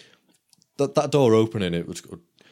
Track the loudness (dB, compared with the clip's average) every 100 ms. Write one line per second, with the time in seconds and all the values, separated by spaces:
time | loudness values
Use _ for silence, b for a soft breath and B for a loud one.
0 | B B B _ _ _ _ -6 -2 -2
1 | 0 2 4 4 2 -2 -4 -4 -6 -12
2 | -16 -20 _ _ b